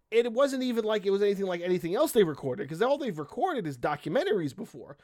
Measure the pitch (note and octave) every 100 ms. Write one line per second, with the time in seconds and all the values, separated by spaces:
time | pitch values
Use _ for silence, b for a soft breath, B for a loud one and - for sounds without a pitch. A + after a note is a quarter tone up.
0 | - A3+ A#3+ A3+ C#4+ C4 B3+ A#3 G#3+ G#3+
1 | F#3+ G3 G3+ G3 F#3+ F3 F3 F3+ E3 G#3
2 | D#4 A#3+ F3 C#3+ C3+ B2 C3+ D#3+ A#3+ C#4+
3 | C4 D#3 C#3 - F#4 C#4+ D#3+ B2+ D#3 D3
4 | D3+ G#3+ F#4+ G#3+ D3 B2 A3+ C3+ F#2+ -